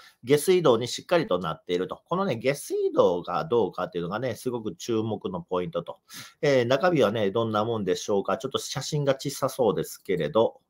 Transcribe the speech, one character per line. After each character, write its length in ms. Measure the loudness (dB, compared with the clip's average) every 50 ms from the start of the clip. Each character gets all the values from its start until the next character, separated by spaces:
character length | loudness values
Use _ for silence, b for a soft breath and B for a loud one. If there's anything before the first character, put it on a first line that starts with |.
| B B B B 0
ー、 20 |
下 120 | 2 2 2
水 240 | 4 4 4 6
道 160 | 6 6 6 4
に 100 | 2 -2
し 140 | -6 -6
っ 20 | -2
か 140 | 0 2 2
り 80 | 2
と 120 | 2 0 0
な 120 | 0 -2
っ 160 | -6 -6 _
て 80 | -2 -2
い 40 | -2
る 80 | -2
と。 140 | -4 -6 -10 _ -4
こ 80 | -4
の 80 | -2 -2
ね、 120 | -2 -4
下 180 | -2 -2 -2 -2
水 220 | -2 -4 -6 -4 -2 -2 0 4
道 260 | 4 4 4 4 0
が 240 | -2 -4 -4 -4 -2
ど 220 | 0 2 2 2
う 60 | 0
か 120 | -2 -6 -6
っ 60 | -6
て 80 | -4 -4
い 20 |
う 40 | -4
の 40 | -4
が 100 | -4 -4
ね、 160 | -4 -6 -6
す 120 | -6 -6 -6
ご 140 | -6 -6
く 120 | -8 -10 -10
注 280 | -10 -6 -4 -2 -2
目 260 | -2 -2 -4 -6 -6 -8
の 140 | -8 -8
ポ 180 | -8 -4 -4 -4
イ 60 | -4
ン 40 | -4
ト 120 | -6 -8
と。 160 | -8 -8 -14 _ _ B B B B B B B
え 220 | 0 2 4 4
ー、 20 | 4
中 260 | 2 2 2 4 4
身 120 | 4 4
は 100 | 4 4
ね、 180 | 4 2 0 0
ど 140 | 0 0 0
ん 80 | 0
な 140 | 0 0 0
も 120 | 0 -2 -2
ん 60 | 0
で 100 | 0 -2
し 140 | -2 0 0
ょ 120 | 0 0
う 20 |
か。 160 | 0 0 -2 -4
ち 80 | -4
ょ 20 | -4
っ 40 |
と 40 | -6
写 240 | -6 -6 -6 -8 -8
真 240 | -6 -4 -4 -2 0
が 120 | 0 0
小 120 | 0 -2 -8
さ 220 | -6 -4 -4 -4
そ 220 | 0 2 2 2
う 20 | 2
で 100 | 0 -2
す 180 | -6 -8 -10
け 140 | _ -4 -2
れ 140 | -2 -2 0
ど。 320 | 2 2 2 2 0 _ _ _